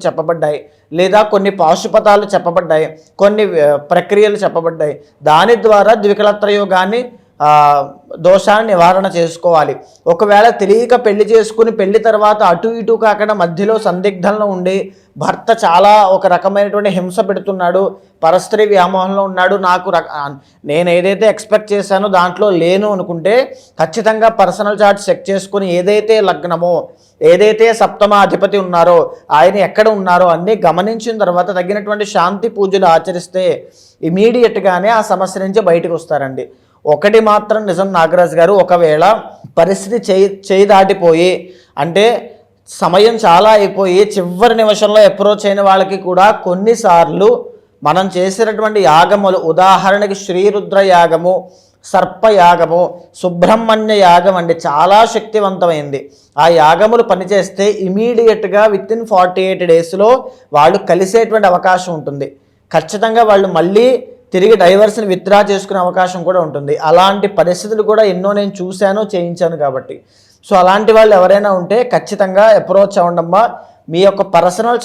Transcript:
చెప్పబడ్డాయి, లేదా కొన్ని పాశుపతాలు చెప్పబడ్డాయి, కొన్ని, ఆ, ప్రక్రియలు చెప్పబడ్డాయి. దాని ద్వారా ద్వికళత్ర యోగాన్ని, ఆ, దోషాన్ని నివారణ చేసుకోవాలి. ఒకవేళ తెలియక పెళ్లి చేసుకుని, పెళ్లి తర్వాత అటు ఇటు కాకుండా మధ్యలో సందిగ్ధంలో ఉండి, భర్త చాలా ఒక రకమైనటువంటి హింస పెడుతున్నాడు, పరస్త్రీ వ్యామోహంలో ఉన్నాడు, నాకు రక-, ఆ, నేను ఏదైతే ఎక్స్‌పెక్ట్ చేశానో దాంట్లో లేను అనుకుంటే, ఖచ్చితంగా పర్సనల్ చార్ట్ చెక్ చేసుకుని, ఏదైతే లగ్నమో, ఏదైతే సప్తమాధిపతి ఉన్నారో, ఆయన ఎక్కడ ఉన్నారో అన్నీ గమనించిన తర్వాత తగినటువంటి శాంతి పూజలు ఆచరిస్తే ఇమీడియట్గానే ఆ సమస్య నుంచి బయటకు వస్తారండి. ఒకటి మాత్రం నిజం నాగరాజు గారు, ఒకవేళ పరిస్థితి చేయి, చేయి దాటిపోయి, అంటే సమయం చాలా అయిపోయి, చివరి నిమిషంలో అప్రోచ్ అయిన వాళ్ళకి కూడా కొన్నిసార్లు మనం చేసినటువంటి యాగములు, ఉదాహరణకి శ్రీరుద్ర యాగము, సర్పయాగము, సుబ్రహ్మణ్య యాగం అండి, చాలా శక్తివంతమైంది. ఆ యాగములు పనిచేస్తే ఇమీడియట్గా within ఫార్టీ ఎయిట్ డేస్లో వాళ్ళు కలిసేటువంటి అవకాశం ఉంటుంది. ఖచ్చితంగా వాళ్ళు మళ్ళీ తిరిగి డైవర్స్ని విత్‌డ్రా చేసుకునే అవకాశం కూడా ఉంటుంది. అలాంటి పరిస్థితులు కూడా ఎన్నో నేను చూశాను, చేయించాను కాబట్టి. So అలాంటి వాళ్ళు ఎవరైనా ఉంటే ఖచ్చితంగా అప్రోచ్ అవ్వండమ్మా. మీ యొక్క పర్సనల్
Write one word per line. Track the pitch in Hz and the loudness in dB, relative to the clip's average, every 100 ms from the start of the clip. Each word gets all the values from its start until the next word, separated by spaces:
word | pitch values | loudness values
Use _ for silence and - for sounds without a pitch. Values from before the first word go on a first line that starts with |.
| 170 | -6
చెప్పబడ్డాయి, | 165 160 170 151 147 - _ _ | -4 -6 -4 -4 -6 -10 _ _
లేదా | 160 185 208 | -4 0 2
కొన్ని | 214 208 196 | 2 0 -2
పాశుపతాలు | 196 160 180 202 214 208 208 208 | 0 0 0 0 0 2 2 0
చెప్పబడ్డాయి, | 180 175 175 170 156 160 - _ - | -4 -2 -4 -2 -2 -2 -8 _ -2
కొన్ని, | 202 214 202 170 | 0 0 -2 0
ఆ, | 147 143 | 0 0
ప్రక్రియలు | 143 180 180 202 214 208 | -2 -2 0 0 0 0
చెప్పబడ్డాయి. | 190 170 165 165 147 135 _ _ | -4 -4 -6 -4 -6 -6 _ _
దాని | 143 151 202 233 | 0 2 4 2
ద్వారా | 214 208 196 | 4 4 4
ద్వికళత్ర | 226 202 202 208 208 208 | 2 0 0 0 0 -2
యోగాన్ని, | 202 196 185 190 233 247 - _ _ | -2 0 -2 -2 -4 -8 -16 _ _
ఆ, | 147 151 147 143 139 - _ 175 | 2 4 4 2 -2 -12 _ -2
దోషాన్ని | 170 190 190 208 226 | 2 2 4 0 0
నివారణ | 185 170 190 190 | 2 2 2 -2
చేసుకోవాలి. | 175 165 165 175 160 143 131 - _ - | -2 -4 -2 0 2 0 -4 -14 _ -4
ఒకవేళ | 170 208 202 226 | 0 2 4 4
తెలియక | 220 196 214 240 240 220 | 2 0 0 2 0 0
పెళ్లి | 202 202 | 0 2
చేసుకుని, | 226 220 - 226 | 2 0 0 0
పెళ్లి | 208 190 214 | 0 -2 0
తర్వాత | 220 208 208 214 | 0 2 0 2
అటు | 196 170 226 | 0 0 -4
ఇటు | 233 208 | -6 -2
కాకుండా | 226 220 190 214 | 0 0 0 -2
మధ్యలో | 208 175 165 202 220 | -2 -4 -2 -2 -2
సందిగ్ధంలో | 208 175 202 185 196 214 208 | -2 -2 -4 -2 -4 -2 -4
ఉండి, | 185 180 196 196 - _ - | -4 -4 -4 -8 -16 _ -8
భర్త | 156 - - 220 190 | -6 -6 -2 0 2
చాలా | 170 202 214 196 | 4 6 4 4
ఒక | 185 190 | 2 0
రకమైనటువంటి | 175 190 196 202 202 202 | 0 0 -2 -2 -2 -2
హింస | 180 180 180 | -4 -6 -6
పెడుతున్నాడు, | 190 190 190 190 175 185 196 - _ _ | -4 -4 -6 -4 -2 -2 -4 -6 _ _
పరస్త్రీ | 160 180 - 214 208 | 0 0 -2 -2 0
వ్యామోహంలో | 196 180 190 185 196 | 2 0 -2 -2 -4
ఉన్నాడు, | 196 185 185 196 | -4 -2 -2 0
నాకు | 190 180 185 | 0 -2 -2
రక-, | 175 160 | -4 -4
ఆ, | 151 143 139 _ _ 147 | -10 -12 -12 _ _ -6
నేను | 151 175 | -4 0
ఏదైతే | 175 180 202 220 | 0 0 0 0
ఎక్స్‌పెక్ట్ | - - 214 214 | -2 -2 -4 -2
చేశానో | 202 196 190 208 | -6 -2 -2 0
దాంట్లో | 185 180 180 208 | 0 0 0 0
లేను | 180 165 190 208 | 0 0 0 -2
అనుకుంటే, | 196 170 170 165 240 277 - _ - | -4 -6 -6 -2 0 -2 -10 _ -6
ఖచ్చితంగా | 160 226 214 220 220 | -6 -2 -2 0 0
పర్సనల్ | 220 185 175 208 202 | 2 -2 0 -6 0
చార్ట్ | 208 196 - | 0 0 -2
చెక్ | 170 - | -4 -4
చేసుకుని, | 196 185 202 190 | -6 -4 -6 -2
ఏదైతే | 175 180 208 214 220 | -2 0 0 2 2
లగ్నమో, | 196 151 175 165 175 165 - _ _ _ | 2 -2 -6 -4 -2 -2 -4 _ _ _
ఏదైతే | 156 180 214 214 226 | 0 2 0 2 0
సప్తమాధిపతి | 226 190 - 208 202 190 180 190 196 | 0 -2 0 0 2 0 0 -2 -2
ఉన్నారో, | 180 175 170 170 135 - - | -2 0 4 2 0 -8 -2
ఆయన | 147 175 196 | 2 2 2
ఎక్కడ | 175 - 214 | -2 2 0
ఉన్నారో | 208 185 180 180 | 0 0 2 2
అన్నీ | 165 185 220 170 | 0 -2 0 0
గమనించిన | 165 202 226 226 220 | 0 -4 -6 -8 -4
తర్వాత | 185 175 180 185 | -2 -2 -2 -4
తగినటువంటి | 180 208 202 208 202 | -4 -6 -6 -6 -4
శాంతి | 196 175 196 233 | -2 -2 -2 -8
పూజలు | 208 196 196 185 | -4 -2 0 2
ఆచరిస్తే | 165 175 175 - 185 180 147 - _ _ _ | 2 0 -8 -8 -4 -4 -4 -10 _ _ _
ఇమీడియట్గానే | 160 180 220 247 226 - 190 180 202 | -6 0 0 2 0 0 -2 0 0
ఆ | 226 | -2
సమస్య | 214 185 185 190 | -2 -4 -4 -6
నుంచి | 190 202 | -4 -2
బయటకు | 185 170 170 | 0 0 -2
వస్తారండి. | 160 - 147 135 131 - _ _ _ - | -8 -6 -6 -6 -10 -14 _ _ _ -2
ఒకటి | 151 202 220 | 0 2 2
మాత్రం | 214 208 214 220 208 | 2 0 0 -4 -4
నిజం | 175 196 | -4 -2
నాగరాజు | 185 165 175 175 165 | 0 0 2 0 2
గారు, | 170 | 2
ఒకవేళ | 202 180 175 165 151 180 220 - - - - | 2 2 2 2 2 2 0 -4 -20 -6 -2
పరిస్థితి | 180 190 190 233 202 | 0 -2 -4 -6 -2
చేయి, | 190 196 196 - | 0 0 -2 -2
చేయి | 190 202 | 0 4
దాటిపోయి, | 196 190 185 175 165 180 180 - - _ - | 4 4 2 2 2 0 -2 -8 -20 _ -8
అంటే | 156 175 220 226 - - _ _ _ | -4 0 0 0 -8 -20 _ _ _
సమయం | - 175 180 220 226 | -6 -2 2 2 2
చాలా | 202 170 214 | 2 4 4
అయిపోయి, | 214 196 185 190 180 208 202 | 4 2 -2 0 2 0 -2
చివరి | 175 180 226 226 | -6 0 0 2
నిమిషంలో | 214 202 208 214 | 0 0 2 4
అప్రోచ్ | 196 190 202 208 208 | 4 4 0 0 -2
అయిన | 196 | 0
వాళ్ళకి | 196 190 190 196 | 2 2 0 -4
కూడా | 180 180 202 | -4 2 2
కొన్నిసార్లు | 214 185 185 208 233 202 170 160 170 208 247 - - _ _ | 2 -4 -2 0 0 2 2 2 2 0 0 -4 -20 _ _
మనం | 147 170 190 180 | -2 -2 -2 -2
చేసినటువంటి | 185 190 220 208 220 214 | -4 -2 -4 -2 -2 0
యాగములు, | 175 156 175 208 196 185 | 2 4 2 2 0 -2
ఉదాహరణకి | 160 165 185 180 185 202 208 196 | -2 2 4 4 2 0 -2 -6
శ్రీరుద్ర | - 180 202 202 175 190 | -6 -2 0 -2 -2 0
యాగము, | 196 175 170 165 175 185 - _ _ _ | 2 2 2 0 -2 -4 -6 _ _ _
సర్పయాగము, | - 185 180 - 220 202 175 170 160 170 175 - - - | -4 -2 -2 0 2 4 4 4 0 0 -2 -6 -20 -8
సుబ్రహ్మణ్య | 185 175 180 220 226 220 214 208 | -8 0 0 0 0 -2 0 2
యాగం | 185 175 190 185 | 4 4 2 -2
అండి, | 170 | -2
చాలా | 165 165 143 175 208 226 | -4 -2 0 4 4 2
శక్తివంతమైంది. | 220 220 214 202 185 180 156 147 135 - _ _ - | -2 -4 -4 -4 -2 -2 -2 -6 -10 -12 _ _ 0
ఆ | 160 | 2
యాగములు | 165 151 170 220 233 | 4 4 4 2 2
పనిచేస్తే | 226 185 185 202 185 - 202 | 0 -2 0 -2 -2 -2 -2
ఇమీడియట్గా | 202 190 190 233 233 226 208 208 202 214 | -2 -4 -4 -2 2 2 0 -2 0 2
within | 196 190 226 226 | 0 -4 -8 -2
ఫార్టీ | 190 180 185 | 0 0 0
ఎయిట్ | 190 185 | -4 -2
డేస్లో | 175 165 165 190 214 262 - - _ | 2 2 0 0 2 2 -2 -20 _
వాళ్ళు | 147 156 196 | 2 4 2
కలిసేటువంటి | - 170 190 226 226 220 196 | -2 -2 2 0 0 0 0
అవకాశం | 180 185 185 185 | 0 0 -2 -4
ఉంటుంది. | 160 147 139 135 - _ _ _ | -10 -10 -10 -12 -12 _ _ _
ఖచ్చితంగా | 160 - 208 220 226 | -4 -2 -4 -2 0
వాళ్ళు | 220 196 196 | 2 2 2
మళ్ళీ | 165 170 202 247 254 - - _ | 0 2 2 2 0 -6 -20 _
తిరిగి | 190 208 214 | 0 0 2
డైవర్స్ని | 175 196 214 208 208 | 4 4 2 0 -4
విత్‌డ్రా | 185 185 202 202 | -4 0 0 2
చేసుకునే | 196 196 196 | -4 -4 -4
అవకాశం | 180 180 180 180 | -2 -2 -4 -4
కూడా | 170 180 | -2 -2
ఉంటుంది. | 160 143 139 151 | -2 -6 -6 -4
అలాంటి | 156 170 190 202 196 | 2 4 4 0 -4
పరిస్థితులు | 165 165 180 208 220 | -2 -2 -2 -4 -4
కూడా | 202 214 | 0 2
ఎన్నో | 214 180 196 | 2 0 -4
నేను | 202 202 196 | -4 -4 -8
చూశాను, | 180 185 202 202 202 180 | -12 -4 -2 -2 -4 -6
చేయించాను | 175 170 170 160 | -6 -4 -4 -2
కాబట్టి. | 143 131 - - _ _ _ _ - | -4 -6 -12 -18 _ _ _ _ -2
So | 196 | 2
అలాంటి | 180 196 220 | 4 2 2
వాళ్ళు | 220 220 196 | 4 6 4
ఎవరైనా | 185 202 202 | 4 2 0
ఉంటే | 190 175 214 220 165 | -2 -2 -2 -2 -4
ఖచ్చితంగా | 160 196 190 190 220 202 | -6 -4 -2 2 4 4
అప్రోచ్ | 165 190 196 202 | 2 0 0 0
అవ్వండమ్మా. | 175 175 170 185 233 - - _ - | -2 -2 -2 0 0 -4 -20 _ -8
మీ | 165 | 0
యొక్క | 196 196 | 0 0
పర్సనల్ | 190 170 180 180 226 240 | 0 0 0 -2 -2 -2